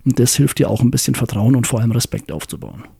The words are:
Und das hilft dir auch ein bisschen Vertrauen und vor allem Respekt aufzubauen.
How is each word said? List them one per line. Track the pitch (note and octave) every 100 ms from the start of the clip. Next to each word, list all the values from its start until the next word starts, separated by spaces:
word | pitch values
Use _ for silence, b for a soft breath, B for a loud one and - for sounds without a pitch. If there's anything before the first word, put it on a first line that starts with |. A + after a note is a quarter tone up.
| -
Und | B2+
das | A#2+ -
hilft | C#3+ -
dir | A2+
auch | A2
ein | B2
bisschen | C3 - -
Vertrauen | A#2+ G#2 A2 C3
und | A#2
vor | A#2
allem | A#2
Respekt | A#2 - - -
aufzubauen. | D#2 - - G1+ - - _